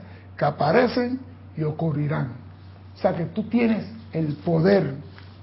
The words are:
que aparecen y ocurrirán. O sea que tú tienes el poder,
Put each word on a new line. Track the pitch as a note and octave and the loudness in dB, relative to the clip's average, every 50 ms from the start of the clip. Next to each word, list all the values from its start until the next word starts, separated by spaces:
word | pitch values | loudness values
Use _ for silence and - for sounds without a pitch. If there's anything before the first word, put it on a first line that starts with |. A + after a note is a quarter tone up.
| - - - - - - - | -14 -18 -20 -20 -20 -18 -4
que | - D#3+ | 0 0
aparecen | C#3+ - - - D3+ F3 A#3+ B3+ A3 - B3+ A#3+ B3 C4 - - - - - - - - | 0 2 2 2 4 6 6 4 4 2 0 0 0 -2 -4 -6 -12 -18 -20 -20 -10 -6
y | D#3 D#3 | -4 -2
ocurrirán. | D3+ D3+ - E3 D#3+ C#3 D3 D3+ C#3+ D#3 D3+ C#3+ B2 - - - - - - - - - - - - - | -2 -2 -2 -2 -2 0 0 0 0 0 -2 -2 -4 -6 -10 -16 -18 -20 -20 -20 -20 -20 -20 -20 -20 -4
O | - | -2
sea | - F#3 F3 | 0 0 0
que | F3 E3 | -2 -4
tú | - - A3 - | -4 -4 -6 -2
tienes | - A#3 A#3+ A#3+ A2+ G#3+ - D#3+ - - - - - | 0 2 2 4 2 2 0 -2 -6 -12 -16 -12 -6
el | - D#3+ D#3+ D3+ D3 | -4 -2 -2 -2 -4
poder, | - - F3 E3 D#3+ E3 G3 G3+ F#3+ D#3+ C#3 C3+ C#3+ - - - - - - - - | -2 -2 0 2 4 6 6 6 6 4 2 -2 -6 -10 -14 -18 -18 -20 -20 -20 -20